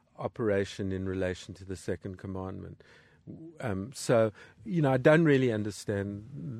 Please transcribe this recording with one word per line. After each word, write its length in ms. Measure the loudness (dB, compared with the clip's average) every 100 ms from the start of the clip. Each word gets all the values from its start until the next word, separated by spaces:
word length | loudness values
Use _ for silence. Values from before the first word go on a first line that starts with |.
| _ -10
operation 760 | -8 -2 0 2 0 -4 -6
in 120 | -4 -4
relation 480 | -2 -4 -4 -10 -14
to 100 | -12
the 100 | -10
second 420 | -6 -6 -8 -12
commandment. 640 | -10 -8 -8 -10 -14 -18 _ -20 _ _ -20 -18 -16 -8
Um, 300 | -4 -4 -6
so, 400 | -6 2 4 4 0 -18 -16 -4
you 160 | 0
know, 100 | 2
I 60 | 6
don't 260 | 6 8
really 280 | 8 6 4
understand 760 | 0 -2 -6 -4 -2 -4 -8 -12 -12 -10